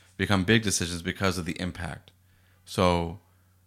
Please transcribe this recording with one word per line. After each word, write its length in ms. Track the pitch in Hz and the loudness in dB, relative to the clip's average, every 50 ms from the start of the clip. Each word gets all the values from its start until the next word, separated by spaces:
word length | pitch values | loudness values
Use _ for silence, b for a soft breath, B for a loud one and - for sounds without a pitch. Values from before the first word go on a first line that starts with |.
| _ _ _ - | _ _ _ -4
become 260 | 95 90 101 95 90 | 0 2 2 2 4
big 180 | 101 113 113 | 4 4 4
decisions 400 | 110 101 90 - 90 82 87 85 | 4 2 -2 -2 -2 -4 -6 -6
because 380 | 85 90 82 - 98 95 85 90 | -6 -6 -4 0 0 0 0 0
of 60 | 82 | -2
the 140 | 85 82 - | -6 -6 -4
impact. 520 | 90 90 - - 87 78 71 - - _ _ _ _ _ _ _ _ _ _ _ _ | -6 -6 -6 -6 -8 -10 -10 -12 -14 _ _ _ _ _ _ _ _ _ _ _ _
So 560 | - - - 92 90 87 85 85 85 87 - _ _ _ _ _ _ _ _ _ | -6 0 2 4 4 4 2 0 -4 -6 -10 _ _ _ _ _ _ _ _ _